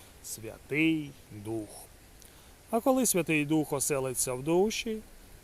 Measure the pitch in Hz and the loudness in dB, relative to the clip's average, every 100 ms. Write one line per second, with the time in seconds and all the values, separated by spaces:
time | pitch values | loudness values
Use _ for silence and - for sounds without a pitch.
0 | - - - - 107 - - 143 160 160 | -20 -18 -14 -12 -12 -14 -4 2 2 2
1 | 143 135 - 107 104 113 104 - - - | -4 -14 -16 -12 -6 -6 -8 -14 -20 -20
2 | - - - - - - - 226 269 262 | -20 -20 -20 -20 -20 -20 -4 0 4 4
3 | 226 180 160 156 147 156 143 143 - 143 | 4 2 2 2 4 2 2 0 0 0
4 | 131 120 131 127 143 175 214 - 226 220 | 0 -2 -2 -2 2 4 4 0 -4 -6
5 | - - - - | -10 -20 -20 -18